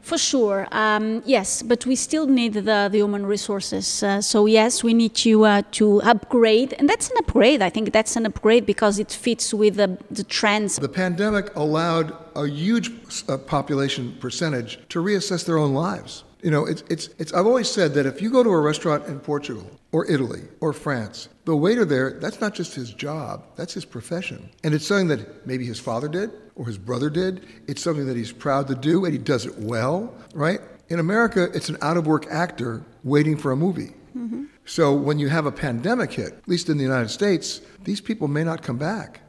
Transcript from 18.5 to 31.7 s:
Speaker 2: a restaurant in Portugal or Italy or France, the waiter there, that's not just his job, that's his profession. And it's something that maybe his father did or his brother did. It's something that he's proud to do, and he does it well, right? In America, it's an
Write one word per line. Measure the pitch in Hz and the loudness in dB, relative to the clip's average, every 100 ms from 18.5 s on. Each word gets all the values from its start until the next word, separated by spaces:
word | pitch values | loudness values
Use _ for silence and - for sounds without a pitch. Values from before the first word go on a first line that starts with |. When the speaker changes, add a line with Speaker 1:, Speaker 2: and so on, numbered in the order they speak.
Speaker 2:
a | 175 | 4
restaurant | 147 151 175 147 - | 2 0 0 -2 -4
in | 139 | -10
Portugal | - 147 143 113 - - _ | -4 -4 -4 -12 -12 -20 _
or | - - | -2 2
Italy | 143 120 - - - | 0 0 -6 -14 -6
or | 160 | -6
France, | 143 - 131 104 - - _ | -4 -4 -4 -6 -12 -18 _
the | - 156 | -2 2
waiter | 170 240 | 2 2
there, | 185 135 131 - | 2 2 0 -4
that's | 160 - | -10 -4
not | 214 | -6
just | 202 175 | -6 -10
his | - 120 | -8 -12
job, | 101 143 156 131 101 - - | -10 -8 -8 -8 -12 -14 -12
that's | 170 | -10
his | - | -10
profession. | - 123 - 170 185 147 - _ | -12 -14 -8 -8 -8 -12 -16 _
And | 160 | -2
it's | 151 - | -2 0
something | 202 180 | 0 2
that | 139 104 - - | 0 -4 -14 -8
maybe | 127 123 | -6 -6
his | 113 | -8
father | - 117 147 | -6 -4 -4
did | 170 220 - - | -6 -8 -10 -20
or | - 117 | -12 -10
his | 101 | -10
brother | 95 123 147 | -6 -4 -2
did. | 151 185 185 - - - | -2 -4 -6 -14 -18 -12
It's | 143 | -6
something | 170 151 135 | -4 -2 -4
that | 120 | -4
he's | 113 | -6
proud | - 147 135 135 | -6 -2 -2 -2
to | |
do, | 127 139 165 | -2 2 2
and | 185 | 2
he | 139 | -2
does | 110 131 101 | 0 -2 -2
it | - | -8
well, | 107 117 123 170 233 - - | -4 -2 0 -2 -4 -12 -16
right? | 170 151 202 - - _ | -4 -2 -2 -6 -20 _
In | 170 | -2
America, | 165 214 233 196 175 | 0 2 2 2 0
it's | - | -2
an | - | -6